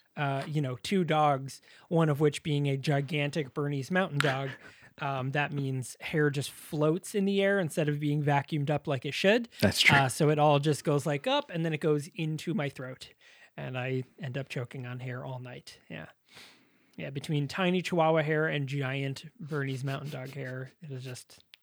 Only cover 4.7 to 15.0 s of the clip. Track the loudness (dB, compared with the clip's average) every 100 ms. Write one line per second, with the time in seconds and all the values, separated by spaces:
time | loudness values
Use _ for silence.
4.7 | -20 -20 -8 -6 -4 -2 -2 -2 -2 -4
5.7 | -4 -6 -10 -4 2 2 2 -4 -8 -8
6.7 | 0 2 2 -2 0 2 4 4 4 2
7.7 | 0 0 2 0 2 4 2 2 0 0
8.7 | 0 0 -2 -2 2 4 4 2 2 2
9.7 | 4 6 6 6 4 4 6 6 6 4
10.7 | 2 2 0 0 -2 0 -2 -2 -2 -2
11.7 | 0 2 2 0 -4 -4 -4 -4 -2 -2
12.7 | -6 -12 -12 -18 _ -20 -20 -20 -12 -8
13.7 | -4 -2 -2 -4 -8 -8 -8 -6 -6 -8
14.7 | -8 -10 -10